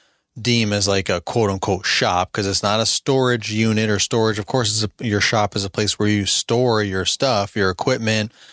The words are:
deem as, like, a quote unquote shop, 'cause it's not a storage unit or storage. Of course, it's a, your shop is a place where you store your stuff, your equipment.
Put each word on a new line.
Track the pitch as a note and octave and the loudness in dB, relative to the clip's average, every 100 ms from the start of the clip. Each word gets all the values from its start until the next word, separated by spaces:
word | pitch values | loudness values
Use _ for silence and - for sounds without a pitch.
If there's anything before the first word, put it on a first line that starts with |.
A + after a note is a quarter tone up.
| _ _ _ - | _ _ _ -6
deem | A2 A#2+ G#2+ | 0 2 2
as, | G#2 G2+ | 0 0
like, | G2 F#2 | 0 0
a | F2+ | -2
quote | - A#2+ G#2+ | -2 0 0
unquote | G2 - F#2+ - | 0 0 -2 -2
shop, | - A#2 F2+ F#2 | 0 0 0 -2
'cause | - G2 | -2 -2
it's | F#2+ | 0
not | G#2 A2 | 0 0
a | A2+ | 0
storage | - - C3+ B2+ A#2+ G#2+ | -2 0 2 2 0 -2
unit | G#2+ A2+ G#2+ A2 | 0 2 2 2
or | G2+ | 0
storage. | - A#2+ A2 G#2 | 0 0 0 0
Of | G#2 | -2
course, | C3+ A2 G#2+ | 0 0 -2
it's | G#2+ | -4
a, | - A#2 | -4 -2
your | G#2 | 0
shop | - A2+ G#2 G#2+ | 2 2 0 0
is | G2 | -4
a | |
place | - G#2 - | -2 -2 0
where | G#2 | 0
you | G#2 F#2+ | 0 0
store | - - B2+ B2+ A2 | -2 0 0 2 2
your | G#2 F#2+ | 0 -2
stuff, | F2+ - C3+ A2 G2+ | -4 -2 0 0 -2
your | A2+ F#2+ | 0 0
equipment. | F2+ - B2+ A2+ A2 G#2+ - - | 0 0 0 0 -2 -2 -8 -20